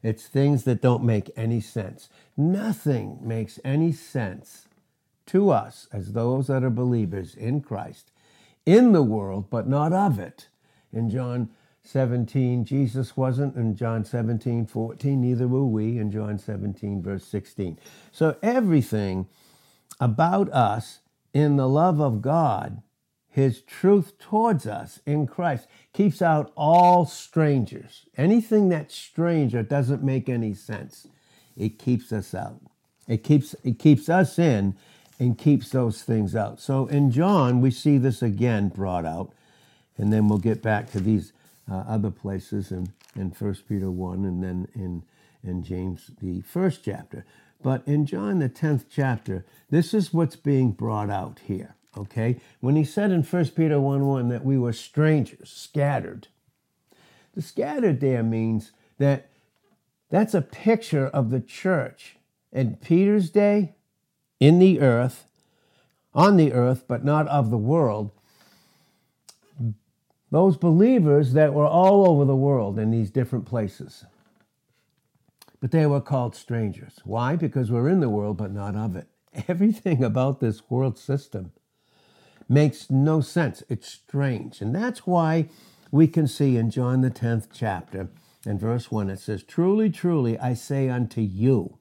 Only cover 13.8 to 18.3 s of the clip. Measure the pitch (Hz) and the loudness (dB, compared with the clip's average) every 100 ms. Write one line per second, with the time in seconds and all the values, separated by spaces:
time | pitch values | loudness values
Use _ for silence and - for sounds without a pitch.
13.8 | 117 113 104 120 113 117 - 117 110 - | -4 -4 -4 -4 -4 -4 -4 -4 -4 -6
14.8 | 113 113 139 139 123 123 123 131 139 110 | -8 -6 -4 0 0 0 0 0 0 -2
15.8 | 110 120 107 104 107 104 - 104 101 98 | -2 -4 -4 -4 -6 -8 -8 -8 -8 -8
16.8 | 101 101 87 98 - 104 95 - 92 80 | -6 -6 -6 -8 -8 -10 -10 -10 -10 -10
17.8 | - - - - 160 | -18 -20 -20 -2 -2